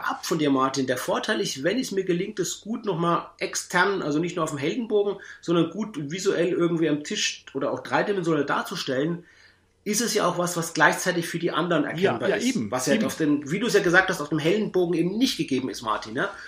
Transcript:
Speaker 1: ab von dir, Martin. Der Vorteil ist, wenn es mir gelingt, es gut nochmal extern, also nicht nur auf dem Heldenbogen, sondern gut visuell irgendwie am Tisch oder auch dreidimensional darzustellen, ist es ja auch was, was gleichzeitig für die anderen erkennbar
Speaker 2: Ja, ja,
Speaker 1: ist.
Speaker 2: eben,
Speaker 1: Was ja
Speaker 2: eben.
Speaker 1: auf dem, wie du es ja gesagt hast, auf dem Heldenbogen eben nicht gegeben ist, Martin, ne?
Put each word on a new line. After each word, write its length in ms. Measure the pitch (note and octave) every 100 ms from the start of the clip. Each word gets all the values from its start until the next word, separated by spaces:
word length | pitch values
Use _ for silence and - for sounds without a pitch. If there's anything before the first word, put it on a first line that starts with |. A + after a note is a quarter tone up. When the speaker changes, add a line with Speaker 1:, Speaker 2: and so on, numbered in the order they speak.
| -
Speaker 1:
ab 200 | - -
von 140 | E3+
dir, 100 | D3
Martin. 380 | C3+ C3+ C#3 B2+
Der 80 | B2
Vorteil 460 | - A3+ - G#3+
ist, 200 | F#3+ C3+
wenn 160 | D#3 A#3+
es 140 | -
mir 140 | F#3+ F#3
gelingt, 340 | F3 G3 G#3
es 220 | E3+ -
gut 240 | G#3 A#3 D#4
nochmal 400 | E3 E3+ E3+ - -
extern, 640 | F3+ - - F3+ F#3+ F#3+
also 180 | D3 D3
nicht 180 | E3+ F3
nur 60 | D#3
auf 60 |
dem 80 | C#3+
Heldenbogen, 580 | C#3+ A3 A3 G#3 G3+ F#3+ - -
sondern 300 | - E3+ E3
gut 380 | G3 A3 - C#3+
visuell 440 | F#3 F#3+ D3 F3+
irgendwie 340 | E3 E3+ E3+ D#3+
am 160 | D3
Tisch 400 | - G#3 - - -
oder 200 | C#3 C3+
auch 80 | -
dreidimensional 640 | - C#3 G3+ G3 E3 D3+ C#3
darzustellen, 800 | - - F3+ - B2+ D#3 E3+ - - - _ _ _
ist 160 | G3+ G#3+
es 140 | A3+
ja 120 | G#3+ E3+
auch 120 | E3
was, 180 | F3 E3+
was 180 | D#3+
gleichzeitig 540 | D#3 D#3 F3 F#3 E3+ E3+
für 100 | E3
die 140 | E3+
anderen 320 | D3+ F3 D#3+
erkennbar 460 | - D3+ F#3 - -
Speaker 2:
Ja, 80 | -
ja, 40 |
Speaker 1:
ist. 140 | A#3+ A3+
Speaker 2:
eben, 160 | G#2
Speaker 1:
Was 140 | B2+ D3
ja 80 | B2
Speaker 2:
eben. 100 | G#2+
Speaker 1:
auf 120 | -
dem, 340 | D3+ C#3+ C3+
wie 80 | G3
du 80 | A3+
es 60 |
ja 80 | G3
gesagt 260 | E3+ F3+ F#3+
hast, 120 | F3
auf 80 | D3
dem 100 | D#3
Heldenbogen 580 | D#3 G#3+ G3 F#3 E3+ E3
eben 200 | F3 G#3
nicht 180 | C4 -
gegeben 340 | D#3 B2+ C3
ist, 120 | -
Martin, 320 | A2+ G#2 A2
ne? 160 | A#2+ G3 -